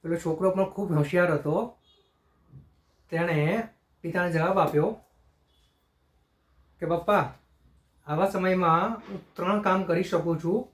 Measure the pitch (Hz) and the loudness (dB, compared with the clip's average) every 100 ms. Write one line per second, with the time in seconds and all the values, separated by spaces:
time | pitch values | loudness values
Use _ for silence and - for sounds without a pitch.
0 | 165 170 165 160 185 185 190 196 196 151 | -4 -4 -2 0 0 0 -2 -2 -2 0
1 | 143 175 175 147 - 165 233 - _ _ | 2 2 2 0 -2 -2 -4 -10 _ _
2 | _ _ _ _ _ - - _ _ _ | _ _ _ _ _ -20 -20 _ _ _
3 | _ 165 175 156 151 220 220 _ _ _ | _ -4 0 0 0 0 -4 _ _ _
4 | 165 180 175 160 170 190 151 147 185 226 | -8 -4 -2 0 0 2 2 2 0 -2
5 | _ _ _ _ _ _ _ _ _ _ | _ _ _ _ _ _ _ _ _ _
6 | _ _ _ _ _ _ _ _ 160 170 | _ _ _ _ _ _ _ _ 0 0
7 | 170 202 131 - _ _ _ _ _ _ | 4 2 2 -8 _ _ _ _ _ _
8 | - 151 196 202 185 185 170 165 208 226 | -6 0 0 2 0 2 4 4 2 -4
9 | - 196 - - 175 208 208 190 180 170 | -10 -14 -14 -6 -2 0 2 0 2 0
10 | 185 170 165 160 165 214 254 | 0 -2 0 -2 0 -2 -4